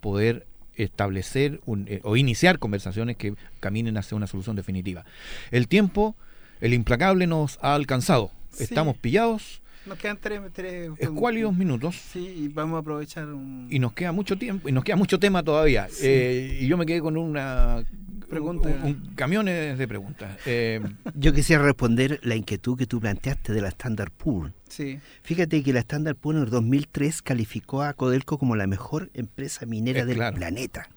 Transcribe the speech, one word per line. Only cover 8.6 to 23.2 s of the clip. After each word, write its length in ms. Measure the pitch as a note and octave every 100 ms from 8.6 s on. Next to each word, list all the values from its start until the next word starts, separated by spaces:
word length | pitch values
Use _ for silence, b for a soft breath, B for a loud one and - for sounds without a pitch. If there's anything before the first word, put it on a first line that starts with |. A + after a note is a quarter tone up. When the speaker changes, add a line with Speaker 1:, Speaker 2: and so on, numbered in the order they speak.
Speaker 1:
Estamos 320 | A2+ A#3+ D#3 B2
pillados. 640 | B2 E3 A#3 A3 - - - B
Speaker 2:
Nos 140 | - F#3+
quedan 180 | G#3 G#3
tres, 200 | G#3+ G#3 G3
tres 380 | E3+ F#3 F3+ E3+ D#3
Speaker 1:
Escuálidos 540 | - D#3 A#3+ A3+ A3
Speaker 2:
un, 60 | F3+
Speaker 1:
minutos. 380 | F#3 B2 D3 F3+
Speaker 2:
Sí, 240 | - F3+ F3+ F3+
y 40 | D3
vamos 280 | D3+ D#3 E3
a 40 |
aprovechar 460 | D#3 D3 D3 - D3+
un 380 | D3 C3+ C3 B2
Speaker 1:
Y 80 | C3+
nos 120 | B2
queda 180 | - F3
mucho 260 | E3+ G3 G3
tiempo, 300 | B3 G3 -
y 40 |
nos 120 | C3
queda 120 | B2+ F#3
mucho 220 | F#3 F#3
tema 240 | G3+ F#3+
todavía. 460 | D#3 D3+ D#3 A#2 G2
Speaker 2:
Sí. 160 | - C3+
Speaker 1:
Eh, 520 | C3+ B2+ B2+ C3 -
y 40 | C3
yo 80 | F3
me 100 | E3
quedé 140 | E3+
con 160 | D#3+ D#3
una 680 | E3 D3 C3+ B2+ B2 A#2+ A2+ - - - -
Speaker 2:
Pregunta. 380 | D#3 D3+ F3 D#3
Speaker 1:
un, 140 | C#3
un 300 | C#3+ C#3+ C3+ -
camiones 600 | C3+ G3 G#3 F3 D3+ C3
de 120 | B2+
preguntas. 500 | G#2 G2 C#3+ G#2 F#2+ -
Eh, 340 | A#2+ A2+ A2 G#2 G2+
Speaker 3:
<laughs> 160 | -
Yo 180 | D3 C#3+
quisiera 320 | C#3+ C#3 D#3
responder 560 | C#3+ C3+ B2 A#2 C3 D3
la 140 | - A2+
inquietud 420 | G#2 G2+ - B2+
que 80 | B2
tú 140 | A#2+
planteaste 520 | A2 G2